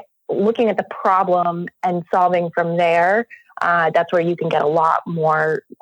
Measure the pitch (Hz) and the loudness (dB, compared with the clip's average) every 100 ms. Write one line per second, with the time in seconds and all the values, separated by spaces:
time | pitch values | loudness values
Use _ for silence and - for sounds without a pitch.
0 | - _ - - 202 233 226 196 - - | -6 _ -8 -2 0 2 0 0 -6 -4
1 | 214 185 190 180 175 170 170 _ 180 175 | 0 2 2 2 0 -4 -8 _ -4 -4
2 | 170 196 180 180 170 170 170 170 170 170 | -2 2 2 2 -2 -2 -2 0 2 2
3 | 175 208 233 - _ - 170 170 160 165 | 2 2 -2 -10 _ -6 -2 0 2 0
4 | 170 180 170 175 165 160 147 165 160 156 | 0 0 0 -2 -2 0 0 2 2 0
5 | - 170 156 156 156 156 - - | -2 -2 0 0 0 -2 -8 -20